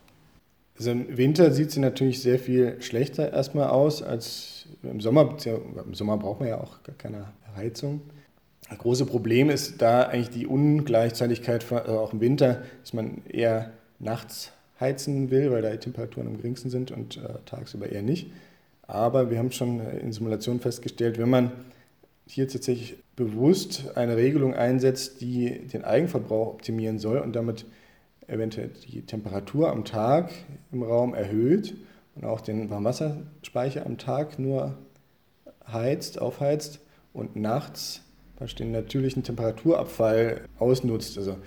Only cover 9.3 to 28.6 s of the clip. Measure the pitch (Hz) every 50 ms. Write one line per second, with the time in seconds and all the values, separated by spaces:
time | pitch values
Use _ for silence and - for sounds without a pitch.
9.3 | 110 123 139 151 143 131 - - - - 120 113 117 123 127 - - 123 120 110
10.3 | - 117 120 - 131 135 147 151 147 151 143 143 117 113 117 117 113 - 123 120
11.3 | 120 117 - - 117 117 113 - 120 120 - - 113 110 110 107 - 110 113 120
12.3 | 139 143 147 127 123 120 - - - - - - - 117 110 - - - - -
13.3 | - - 117 117 113 110 113 113 - - _ _ _ - - 107 113 - - -
14.3 | - - - - - _ _ _ _ - 127 131 135 135 - 147 143 139 135 127
15.3 | 131 135 143 143 123 113 107 110 107 113 - 127 123 120 117 113 - 131 123 117
16.3 | 110 107 113 120 127 123 - 131 123 127 127 127 - 120 113 117 - - - 117
17.3 | 120 117 - - - - - - - 104 101 - - 101 101 113 151 180 - -
18.3 | - - - - _ _ _ _ _ _ _ - 101 101 113 120 123 135 127 117
19.3 | 117 113 117 127 - - 127 123 120 117 113 - - - - - 113 107 113 113
20.3 | 110 104 - - 120 123 - 127 117 - - 120 - - 117 117 110 110 117 120
21.3 | 131 127 123 120 - - - - - - _ _ _ _ _ _ _ _ _ -
22.3 | - - 135 131 - 120 - - 123 117 113 113 - - - _ _ - 123 110
23.3 | 107 110 127 151 190 - - - - - 135 - - 127 123 117 117 113 120 135
24.3 | 147 151 135 131 123 120 120 123 127 131 123 131 127 131 - - - - 123 123
25.3 | 123 123 120 120 - - - - - 110 - - 107 127 170 175 - 127 110 -
26.3 | 110 110 113 110 - - - - 113 113 110 110 110 107 107 110 117 143 - 120
27.3 | 107 120 113 117 110 - - - - - _ _ _ _ _ _ _ _ - -
28.3 | - 110 113 110 107 113